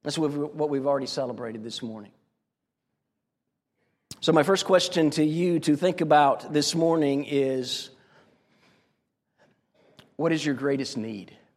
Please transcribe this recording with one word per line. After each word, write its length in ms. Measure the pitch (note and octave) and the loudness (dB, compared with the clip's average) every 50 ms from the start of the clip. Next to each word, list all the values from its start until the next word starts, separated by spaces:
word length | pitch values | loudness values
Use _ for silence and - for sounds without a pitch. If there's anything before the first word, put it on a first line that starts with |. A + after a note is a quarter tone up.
That's 160 | _ - D3 E3 | _ -4 -2 0
what 140 | D#3 D3 | -2 -2
we've, 80 | C#3+ D3 | 0 -2
what 300 | C#3+ - - D3+ D3+ D3+ | -6 -6 -4 -4 -4 -2
we've 160 | C#3+ C#3 C3 C#3+ | -2 -2 0 0
already 180 | C#3+ C#3 C3 | 0 0 -2
celebrated 580 | B2 - - C3+ B2 A#2+ A2 B2 A2+ A2 A#2 G#2+ | -4 -4 -4 -4 -6 -6 -8 -10 -10 -10 -10 -12
this 200 | A#2 G#2+ - - | -12 -10 -10 -10
morning. 280 | A2+ A2 A2 G2+ - _ _ _ _ _ _ _ _ _ _ _ _ _ _ _ _ _ _ _ _ _ _ _ _ _ _ _ _ _ _ _ _ _ _ _ _ _ _ _ _ - - | -10 -10 -12 -16 -20 _ _ _ _ _ _ _ _ _ _ _ _ _ _ _ _ _ _ _ _ _ _ _ _ _ _ _ _ _ _ _ _ _ _ _ _ _ _ _ _ -16 -4
So 100 | - - | 0 4
my 100 | D#3+ D#3+ | 4 4
first 240 | C#3+ E3 G3 F#3 - | 6 4 2 0 2
question 460 | - F#3+ F3+ F3 - - F3 D#3+ D3+ | 4 4 4 4 2 0 2 2 2
to 120 | C#3+ D#3+ D3+ | 2 2 0
you 360 | D#3 D#3 E3 F3 F3+ E3+ D#3+ | 0 2 0 0 0 0 0
to 160 | D3+ - D3+ | 2 2 0
think 260 | C#3+ F3+ F#3 F3+ F3+ | 2 2 -2 0 0
about 500 | E3 D#3 D3+ D3 D3 C#3 C3+ - - - | 2 4 6 6 6 6 2 0 -4 -2
this 220 | D3+ D3 C#3+ - - | -2 0 0 0 0
morning 520 | E3 E3 E3 E3 E3 D3+ C#3 C#3 C#3 D3 | 0 2 2 2 2 2 0 0 -2 -2
is, 680 | - D3 C#3 C3+ C3 C3 C3 B2+ B2 - - - - - _ _ _ _ - _ _ _ _ _ _ _ _ _ _ _ _ _ _ _ _ _ _ _ _ _ _ _ _ _ _ _ _ _ _ _ _ _ _ _ - - _ _ | -2 0 0 0 0 0 -2 -4 -6 -8 -8 -10 -14 -18 _ _ _ _ -20 _ _ _ _ _ _ _ _ _ _ _ _ _ _ _ _ _ _ _ _ _ _ _ _ _ _ _ _ _ _ _ _ _ _ _ -20 -20 _ _
what 160 | - D3 E3 | -2 0 0
is 120 | E3 D#3 C#3+ | 0 0 0
your 120 | D3+ C#3 | -2 -2
greatest 420 | A#2+ C3+ C#3+ C#3 C3+ C3+ - - A#2 | 0 0 -2 0 0 -2 -6 -6 -8
need? 360 | G#2+ A2+ A2 G2+ F#2 - - - _ _ _ | -8 -6 -8 -10 -12 -16 -20 -20 _ _ _